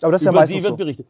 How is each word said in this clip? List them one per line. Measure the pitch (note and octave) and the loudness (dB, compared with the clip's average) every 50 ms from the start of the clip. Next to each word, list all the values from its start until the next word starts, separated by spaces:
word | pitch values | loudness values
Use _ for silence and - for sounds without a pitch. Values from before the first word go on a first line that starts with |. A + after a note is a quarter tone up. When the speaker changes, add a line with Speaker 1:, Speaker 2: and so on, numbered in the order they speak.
| - | -2
Speaker 1:
Aber | D#3+ E3+ | 0 0
das | F#3 | 2
ist | - | 2
ja | F#3+ E3+ | 2 4
Speaker 2:
über | E3 | 4
Speaker 1:
meistens | D#3 - F#3+ | 4 2 0
Speaker 2:
die | F#3+ F3+ | -2 -4
wird | G#3 D#3+ | -4 -4
Speaker 1:
so. | |
Speaker 2:
berichtet. | D#3+ F#3+ D3+ B2+ G#2+ - | -4 -6 -8 -8 -10 -12